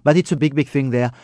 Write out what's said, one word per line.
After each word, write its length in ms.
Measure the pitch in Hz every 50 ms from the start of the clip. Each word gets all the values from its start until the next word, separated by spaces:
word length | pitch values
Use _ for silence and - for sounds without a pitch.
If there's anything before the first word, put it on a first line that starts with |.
| -
But 120 | 151 151
it's 160 | 180 175 - 180
a 40 | 131
big, 180 | 147 151 135
big 120 | 147 143 -
thing 220 | - 143 135 131
there. 220 | 117 123 123 123 123 -